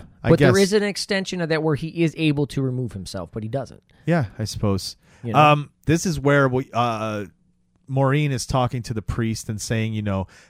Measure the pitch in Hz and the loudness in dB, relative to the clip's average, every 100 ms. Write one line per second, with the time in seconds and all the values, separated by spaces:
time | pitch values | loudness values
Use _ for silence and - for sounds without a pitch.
0 | - _ - 165 139 190 196 208 202 185 | -10 _ 4 6 6 6 4 2 0 -4
1 | - 196 185 180 160 160 156 139 160 165 | -4 -4 -4 -4 -2 0 0 -2 -2 0
2 | 165 156 160 143 143 - 131 127 123 101 | 0 2 0 0 -2 -2 -2 -2 -6 -8
3 | 90 98 85 113 107 135 123 - _ _ | -10 -10 -10 -10 -8 -8 -10 -16 _ _
4 | - 170 117 - 107 - 107 98 - - | 0 0 0 -4 -8 -2 0 0 -4 -14
5 | _ _ 117 117 151 147 143 _ - 170 | _ _ -2 4 6 4 0 _ -2 0
6 | 196 143 135 143 135 127 135 110 120 110 | 0 -2 2 4 4 0 -2 -2 -2 -2
7 | 110 107 98 - _ _ _ _ - 135 | -4 -6 -8 -14 _ _ _ _ -6 0
8 | 135 143 147 127 - 135 123 127 113 110 | 2 2 0 -2 -2 0 0 -2 -6 -6
9 | - - 113 110 - 107 - 113 110 110 | -4 -2 -2 -2 -6 -8 -4 -2 -2 -2
10 | 104 95 92 - - | -2 -2 -4 -10 -20